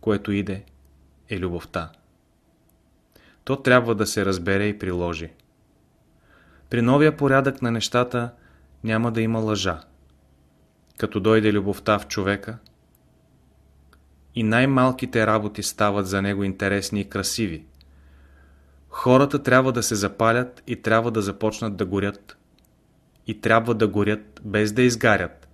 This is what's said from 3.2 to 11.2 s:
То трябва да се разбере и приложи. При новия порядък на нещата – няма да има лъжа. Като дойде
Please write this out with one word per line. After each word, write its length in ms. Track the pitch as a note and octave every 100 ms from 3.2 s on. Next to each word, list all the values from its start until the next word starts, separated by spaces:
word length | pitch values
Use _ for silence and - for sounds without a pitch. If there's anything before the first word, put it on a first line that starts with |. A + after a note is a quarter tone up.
| _ _
То 120 | - C3+
трябва 400 | C3 B2+ A#2 G#2+
да 120 | G#2
се 180 | - G2
разбере 420 | F#2 F2 G2 G#2
и 120 | G#2
приложи. 500 | F#2 F2+ F2 E2 E2 - _ _ _ _ _ _ _ _ _ _ _ _ _
При 120 | A#2+
новия 360 | A#2 C#3 D3+ D3+
порядък 440 | C#3+ C3+ C3+ C3
на 100 | A#2+
нещата – 600 | A#2 - B2 B2 B2 A#2+ - _ _ _ _
няма 280 | A2 A2 A#2+
да 100 | A2+
има 180 | A2+ A2+
лъжа. 420 | A2 G#2 F#2 D#2+ - _ _ _ _ _ _ _ _ _ _ -
Като 220 | G#2
дойде 340 | G#2